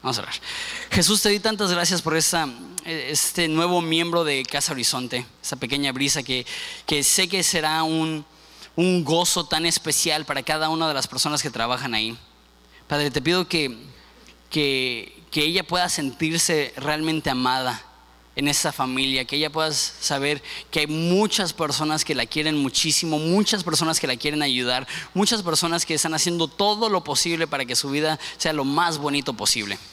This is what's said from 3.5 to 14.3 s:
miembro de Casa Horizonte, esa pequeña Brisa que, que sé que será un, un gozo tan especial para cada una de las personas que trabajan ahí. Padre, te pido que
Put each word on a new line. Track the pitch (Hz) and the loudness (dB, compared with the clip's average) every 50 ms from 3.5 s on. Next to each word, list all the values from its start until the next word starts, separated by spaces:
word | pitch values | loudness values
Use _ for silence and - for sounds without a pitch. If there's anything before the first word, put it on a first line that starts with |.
| 156 160 170 175 180 175 170 | 4 4 4 4 4 2 2
miembro | 165 160 165 170 170 165 175 170 | 2 2 2 2 2 2 2 2
de | 151 143 135 131 | 2 0 0 -2
Casa | 120 - 143 139 - 151 | -2 -2 -2 -2 -2 -2
Horizonte, | 131 117 - - 131 127 120 - 123 120 - - - - | 0 0 0 0 -2 -4 -4 -4 -6 -6 -6 -16 -12 -8
esa | - - | -8 -6
pequeña | 127 135 117 139 143 143 139 | -6 -4 -4 -2 0 0 -2
Brisa | 131 131 139 139 135 156 127 | 0 0 0 0 0 0 -2
que, | 127 131 127 123 - - - - - - - - | -2 -4 -4 -4 -6 -10 -10 -10 -10 -12 -10 -4
que | - 151 147 135 | -2 0 2 2
sé | - - - 190 175 | 2 4 2 2 2
que | 180 190 175 | 0 0 0
será | - - 170 156 156 156 160 165 | 2 2 2 2 2 2 2 2
un, | 160 160 160 160 160 160 151 147 - - - - - - - - - - | 2 2 0 0 0 -2 -6 -8 -12 -20 -20 -20 -20 -20 -20 -20 -8 0
un | - 175 185 185 180 160 | 2 4 4 4 2 2
gozo | 139 160 165 180 170 - 180 165 | 4 2 4 4 2 2 0 0
tan | - - 156 160 | 0 0 0 2
especial | 170 151 - - 160 147 - - 170 151 151 156 | 2 0 0 0 0 0 0 2 2 0 0 -2
para | - 147 135 131 | -2 -4 -4 0
cada | - 156 156 156 156 | 0 0 0 2 0
una | 160 160 165 | 0 0 0
de | 160 147 | 0 0
las | 135 131 - | 0 -2 -4
personas | - 127 - 156 151 143 - | -2 0 0 2 2 0 -2
que | 151 | -2
trabajan | 117 113 113 117 127 123 127 135 117 | -2 -2 -2 0 0 -2 -2 -2 0
ahí. | 110 110 113 117 117 - - - - - - _ - - - - - - | 0 0 0 -4 -10 -16 -20 -20 -20 -20 -20 _ -20 -20 -20 -20 -20 -8
Padre, | - 147 147 147 147 | -2 0 0 0 2
te | 127 151 | 0 0
pido | 127 156 175 185 180 175 | 0 2 2 2 0 0
que | - 165 151 131 120 110 127 147 127 - - - - - - - | 0 0 0 -2 -4 -8 -16 -20 -20 -20 -20 -20 -20 -20 -20 -20